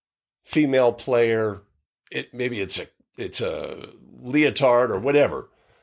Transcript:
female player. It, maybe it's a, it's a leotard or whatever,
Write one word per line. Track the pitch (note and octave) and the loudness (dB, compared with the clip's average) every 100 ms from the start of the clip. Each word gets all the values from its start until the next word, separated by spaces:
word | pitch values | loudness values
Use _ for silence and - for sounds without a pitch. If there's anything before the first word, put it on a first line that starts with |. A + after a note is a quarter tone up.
| _ _ _ _ | _ _ _ _
female | - D#3 D3 C3 B2 | -4 0 2 4 2
player. | A#2+ - A#2+ A#2 A2+ A2 F#2+ - _ _ _ _ | 0 -2 0 2 0 -2 -6 -14 _ _ _ _
It, | B2+ C3+ | -12 -10
maybe | A#2+ B2 A2+ | -6 -6 -4
it's | F#2+ - | -2 -4
a, | E2 _ _ - | -4 _ _ -12
it's | F#2+ - | -6 -4
a | G2 D2+ D2 D#2 - - - - | -4 -6 -10 -12 -18 -20 -20 -18
leotard | B2 D3 D3 - C3+ A#2+ B2 | -2 2 2 2 4 4 2
or | G2 | 0
whatever, | B2 C#3+ A#2+ C#2 - _ _ _ | 2 4 4 0 -10 _ _ _